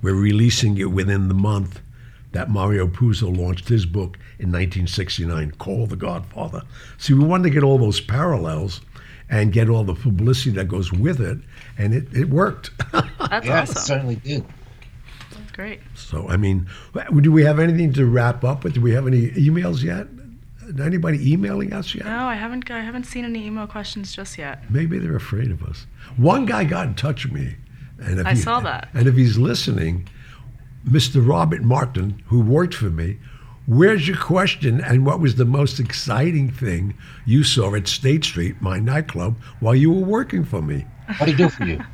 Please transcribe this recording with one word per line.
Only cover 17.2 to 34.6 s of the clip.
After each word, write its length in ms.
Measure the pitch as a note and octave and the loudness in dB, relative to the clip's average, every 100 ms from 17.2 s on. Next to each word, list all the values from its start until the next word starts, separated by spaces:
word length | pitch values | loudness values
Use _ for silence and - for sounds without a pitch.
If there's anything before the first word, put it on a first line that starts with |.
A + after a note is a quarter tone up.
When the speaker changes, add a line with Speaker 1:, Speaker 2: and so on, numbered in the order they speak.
Speaker 1:
do 100 | D3+ | 6
we 140 | D#3 | 6
have 140 | D3 D3+ | 6 4
anything 340 | E3 E3 E3 | 2 2 2
to 140 | C3 B2+ | 2 4
wrap 360 | B2 A#2+ A#2+ | 4 2 0
up 220 | B2 C#3 | -2 -2
with? 80 | F3 | -4
Do 80 | B2+ | 0
we 120 | A#2+ | 2
have 140 | A#2 C3 | 2 2
any 220 | B2+ A#2 | 2 2
emails 500 | - C#3+ E3 F3 D#3 | 2 2 4 0 -2
yet? 240 | D3+ F3+ - - - A#3 - - A#3 C#3 | -2 -4 -8 -16 -20 -20 -20 -20 -12 -4
Anybody 500 | D3 F3+ E3 D3 C3 | -2 0 0 0 2
emailing 400 | D#3 G3+ G3+ G3+ | 2 0 -2 -4
us 220 | G3+ - | -6 -8
yet? 100 | - | -8
Speaker 2:
No, 220 | G#3+ A#3 B3+ | -8 -6 -4
I 80 | |
haven't, 360 | A3 A3+ B3 B3 | -6 -8 -10 -10
I 100 | A#3 | -10
haven't 240 | A3+ B3 | -8 -10
seen 200 | B3 B3+ | -10 -10
any 220 | A#3+ A3+ G#3 | -8 -8 -8
email 200 | G#3+ G#3 | -8 -8
questions 480 | G#3+ G3+ G#3 G3 | -10 -10 -10 -12
just 220 | - G3 - | -12 -14 -12
yet. 340 | C#3+ - A2 | -12 -12 -4
Speaker 1:
Maybe 280 | A#2+ E3 E3+ | -2 0 -2
they're 180 | E3 D3 | -4 -4
afraid 340 | - G2+ B2 | -4 -4 -2
of 120 | D#2+ | -4
us. 240 | E2 D#2+ - - - - | -8 -12 -16 -20 -10 2
One 280 | C3+ B3+ A#3 | 4 4 2
guy 180 | A3 | 0
got 220 | E3 F3+ D#3+ | 0 0 -4
in 80 | |
touch 300 | F#2+ C#3+ C3 | -4 -4 -4
with 80 | B2+ | -6
me. 200 | C#2+ B1+ - - - - - | -6 -6 -8 -16 -20 -20 -12
And 200 | - F#2 | -4 -2
if 60 | F2+ | 2
Speaker 2:
I 40 | |
Speaker 1:
he, 20 | A#2 | 2
Speaker 2:
saw 240 | - A#3+ | 2 -2
that. 280 | G3+ A#2+ - | -2 -6 -6
Speaker 1:
and 120 | - B2 | 2 4
if 60 | |
he's 240 | C3 B2 A2 | 6 4 4
listening, 680 | B2+ A#2 - A2+ D#2+ F2+ F2 - - - - - - - | 2 0 -2 -2 0 -2 -6 -16 -20 -20 -20 -20 -20 -10
Mister 360 | - C#3+ - C#3 | 2 2 4 4
Robert 420 | A#2+ E3+ E3 - | 4 4 2 2
Martin, 600 | A#2 C3+ B2 - F#2+ G2+ - | 2 2 0 -2 -4 -6 0
who 140 | A#2+ | 2
worked 340 | A2 C#3+ F3 | 4 4 2
for 160 | - G2+ | -2 -4
me, 280 | E2 E2 G#2+ - - - - - | -2 -4 -6 -12 -20 -20 -10 2
where's 400 | A#2+ F#3+ G#3+ D3+ | 6 6 6 0
your 100 | F3+ | -2
question 640 | - F3+ F#3+ - | 0 2 2 0